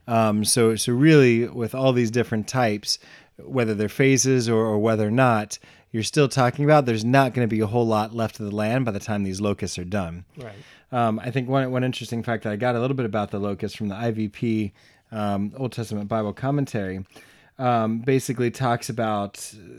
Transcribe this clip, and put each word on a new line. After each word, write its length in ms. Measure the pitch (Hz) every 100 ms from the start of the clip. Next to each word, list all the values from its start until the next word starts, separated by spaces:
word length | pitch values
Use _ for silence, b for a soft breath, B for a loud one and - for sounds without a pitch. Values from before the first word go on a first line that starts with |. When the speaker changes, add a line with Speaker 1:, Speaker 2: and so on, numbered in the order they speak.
| -
Speaker 1:
Um, 380 | 117 110 107 104
so, 300 | - 113 110
so 180 | -
really, 540 | 123 151 156 127 113 117
with 260 | 123 113
all 200 | 131 135
these 180 | 123 117
different 360 | 120 110 110 104
types, 520 | 131 120 104 - - B B B -
whether 360 | - 131 113
they're 160 | 104 104
phases 580 | - 135 135 131 131 117
or, 160 | 113
or 140 | 113 107
whether 300 | 110 110 107
or 40 |
not, 460 | 117 127 113 104 - B B B
you're 100 | 113
still 240 | 107 151 139
talking 340 | - 123 -
about 220 | 147 151 127
there's 180 | 110
not 300 | 113 135 135
gonna 140 | 120 117
be 120 | 110
a 60 | 107
whole 220 | 120 117
lot 260 | 107 107
left 260 | 113 110 -
of 60 | 104
the 100 | 104
land 300 | 107 123 123
by 60 |
the 80 | 98
time 240 | - 104
these 180 | 98 95
locusts 380 | 104 98 95 -
are 40 | 87
done. 400 | 104 87 85 90 -
Speaker 2:
Right. 160 | 120 101 B B B
Speaker 1:
Um, 280 | 123 117 110
I 120 | 123
think 180 | 123 123
one, 220 | 135 131
one 120 | 127
interesting 380 | 131 123 117 117
fact 200 | 110 113
that 80 | 110
I 40 | 104
got 200 | 123 120
a 40 |
little 160 | 127 135
bit 100 | 117
about 260 | 107 104
the 80 | 101
locusts 380 | 101 98 104 -
from 100 | 104
the 80 | 98
I 160 | 117
V 160 | 110 107
P, 460 | - 120 110 104 - b b -
um, 420 | 110 104 101 101 127
Old 140 | 131
Testament 360 | - 110 107 101
Bible 260 | 113 104
Commentary, 680 | 101 131 143 135 117 95 95 95 B B B B -
um, 400 | 127 120 110 113
basically 500 | 123 135 - 123 120
talks 380 | - 131 120 -
about, 640 | 113 113 104 101 - - 107 87